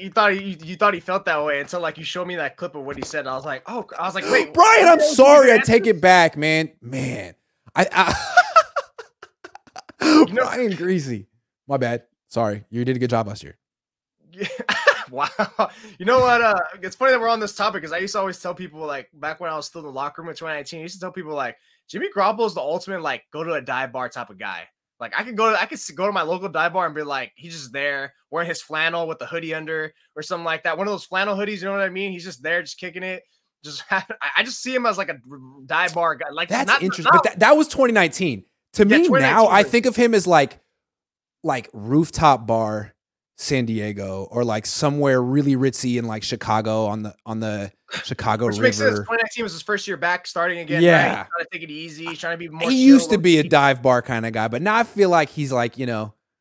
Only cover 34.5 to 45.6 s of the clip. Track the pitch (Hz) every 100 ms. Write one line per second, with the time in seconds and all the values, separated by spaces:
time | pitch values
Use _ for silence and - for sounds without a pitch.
34.5 | - 254 254 233 185 185 143 123 139 131
35.5 | 139 135 165 180 165 165 139 147 151 175
36.5 | 226 254 247 185 - 190 330 226 180 214
37.5 | 302 302 - 254 214 165 - 180 104 -
38.5 | _ _ - 202 302 349 262 135 196 208
39.5 | 185 - 233 254 226 240 214 180 160 139
40.5 | - _ _ _ _ _ _ _ _ 156
41.5 | 131 - 113 107 147 165 - 156 127 110
42.5 | 113 110 107 107 _ _ _ _ - -
43.5 | 135 113 110 104 101 95 95 95 117 120
44.5 | 110 - - 147 147 139 127 123 139 143
45.5 | 131